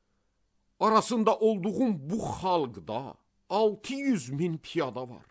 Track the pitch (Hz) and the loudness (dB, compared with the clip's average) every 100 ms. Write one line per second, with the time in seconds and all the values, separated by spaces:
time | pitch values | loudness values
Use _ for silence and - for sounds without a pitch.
0 | _ _ _ _ _ _ _ - 208 220 | _ _ _ _ _ _ _ 0 4 4
1 | - 226 220 208 220 208 196 190 247 175 | 4 2 2 4 4 2 0 0 0 0
2 | 139 214 120 110 185 175 127 107 82 113 | -4 -4 -4 -4 0 0 0 -6 -8 -8
3 | 131 - _ _ - 196 220 202 - 269 | -8 -16 _ _ -4 2 2 0 -8 -4
4 | 277 208 120 139 175 160 - 160 135 120 | 0 0 -2 -2 -2 -4 -6 -4 -4 -4
5 | 123 110 - | -10 -14 -20